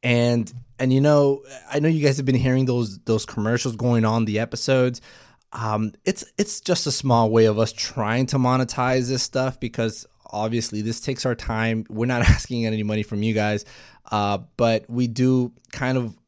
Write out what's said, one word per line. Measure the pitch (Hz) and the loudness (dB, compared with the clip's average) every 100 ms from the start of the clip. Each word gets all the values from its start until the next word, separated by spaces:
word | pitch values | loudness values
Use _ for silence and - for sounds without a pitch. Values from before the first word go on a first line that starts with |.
and, | 123 120 120 120 110 120 - - | 2 2 4 2 -2 -10 -20 -4
and, | 127 | 2
you | 131 | 4
know, | 143 147 143 139 139 - - | 6 6 4 2 -4 -20 -6
I | 139 | 0
know | 156 | 2
you | 160 | 2
guys | 143 135 | 2 2
have | 131 | 2
been | 131 | 2
hearing | 123 127 131 | 4 2 2
those, | 120 113 98 | 0 -2 -6
those | - 110 - | -2 -2 -2
commercials | - 107 117 135 113 | -4 0 0 -2 -2
going | 123 120 | 0 2
on | 110 113 110 | 2 2 0
the | 107 | -2
episodes. | 117 - - 131 127 120 - - - _ _ | -4 -6 0 2 2 -2 -14 -20 -20 _ _
Um, | - 113 107 110 - | -8 -4 -2 -4 -4
it's, | - 196 - - | -6 -6 -8 -6
it's | 202 - | -6 -4
just | - 175 - | -2 -2 0
a | |
small | 139 135 117 113 | -4 2 2 4
way | 113 110 | 6 4
of | 107 | 4
us | 113 | -2
trying | - - - 107 117 131 | -2 -10 -4 -2 0 0
to | 139 | 0
monetize | 123 131 127 - 127 131 123 | 2 2 0 -2 0 0 0
this | 127 | -4
stuff | - 135 131 - | -4 -2 -4 -4
because | 120 120 113 110 - _ - | -8 -2 -4 -4 -16 _ -12
obviously | 104 110 117 113 107 | -4 -2 -2 -4 -4
this | 107 117 | -6 -6
takes | - 131 - | -6 -4 -4
our | 117 | -4
time. | - 113 113 113 110 | -4 -2 0 -2 -4
We're | 107 120 | -4 -2
not | 123 | 2
<laughs> | 117 | 4
asking | - - 123 113 | 4 2 -4 -2
any | 110 | -2
money | 104 107 | -2 -2
from | 104 104 | -4 -2
you | 107 | -2
guys, | 107 104 104 - - - - - | 0 0 -2 -6 -20 -20 -20 -6
uh, | 107 101 101 - - | -2 -2 -2 -6 0
but | 117 110 - | 2 2 -2
we | 117 123 | -2 -2
do | 117 127 131 123 _ _ | 0 2 2 0 _ _
kind | - 131 131 | -6 -2 -2
of | 120 95 | -4 -10